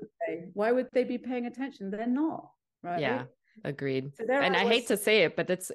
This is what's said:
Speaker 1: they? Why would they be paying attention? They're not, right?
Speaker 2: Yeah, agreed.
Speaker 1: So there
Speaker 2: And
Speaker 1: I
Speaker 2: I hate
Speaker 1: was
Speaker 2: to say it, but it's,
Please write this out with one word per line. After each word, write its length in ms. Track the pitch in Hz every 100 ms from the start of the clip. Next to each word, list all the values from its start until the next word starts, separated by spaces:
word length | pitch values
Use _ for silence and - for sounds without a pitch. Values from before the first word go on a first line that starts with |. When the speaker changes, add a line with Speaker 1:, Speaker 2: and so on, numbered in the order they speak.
| - - 165
Speaker 1:
they? 200 | 165 175
Why 200 | 202 220
would 160 | 254 254
they 120 | 254
be 140 | 247 247
paying 280 | 240 247 240
attention? 440 | - 175 - 196
They're 180 | 202 240
not, 400 | 254 320 - - _ _ _
right? 180 | 170 175
Speaker 2:
Yeah, 240 | 135 127 127 _ _ -
agreed. 460 | - 139 139 131 139 -
Speaker 1:
So 80 | 226
there 160 | 269
Speaker 2:
And 140 | 185 175
Speaker 1:
I 60 |
Speaker 2:
I 40 | 220
hate 220 | 240 233
Speaker 1:
was 80 | 202
Speaker 2:
to 60 |
say 180 | 214 214
it, 140 | 156 -
but 120 | 165
it's, 220 | 180 -